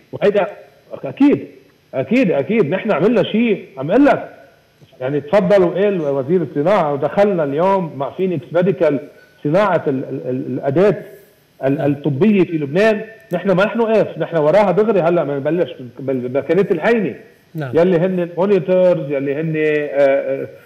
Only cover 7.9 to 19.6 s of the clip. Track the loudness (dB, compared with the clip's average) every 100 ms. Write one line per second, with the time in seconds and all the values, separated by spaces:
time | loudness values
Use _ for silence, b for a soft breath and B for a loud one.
7.9 | -6 -8 -4 -2 -4 -2 0 0 2 0
8.9 | 0 -6 b b _ -2 2 2 0 -2
9.9 | -4 -6 -8 -6 -6 -6 -6 -2 2 2
10.9 | 2 -6 -20 -20 _ _ _ -2 0 0
11.9 | -2 -2 0 2 4 2 -2 -2 0 2
12.9 | 0 -6 -16 -8 -4 0 0 0 0 0
13.9 | 2 0 -4 -4 0 2 4 4 2 2
14.9 | 2 2 2 0 -4 -2 -2 -2 -6 -16
15.9 | -10 -6 -4 -2 -4 0 0 0 0 0
16.9 | 0 -2 -6 -16 _ _ -10 -2 2 2
17.9 | 2 0 -2 -4 -2 0 0 2 2 4
18.9 | 2 -2 -4 -2 -4 -4 -2